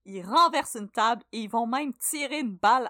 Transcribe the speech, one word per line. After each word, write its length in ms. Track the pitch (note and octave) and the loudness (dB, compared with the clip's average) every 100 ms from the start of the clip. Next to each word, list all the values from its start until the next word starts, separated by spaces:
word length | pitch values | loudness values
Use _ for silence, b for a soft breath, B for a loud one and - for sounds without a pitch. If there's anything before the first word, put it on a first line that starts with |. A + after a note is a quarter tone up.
| G3 | -16
ils 200 | G3 F3+ | -14 0
renversent 500 | D4+ E4+ C#4+ - A3+ | 4 4 2 -4 -8
une 140 | G3+ | -6
table 340 | - A3 A#3 - | 0 0 0 -6
et 60 | A3 | -10
ils 80 | G#3+ | -4
vont 160 | A3+ A#3 | -2 -2
même 260 | C4 D4 - | -2 -4 -6
tirer 440 | - D4+ C#4 D4+ | -6 -4 -4 -4
une 160 | B3 F#3 | -4 2
balle 340 | G#3 B3+ A#3 | 4 4 2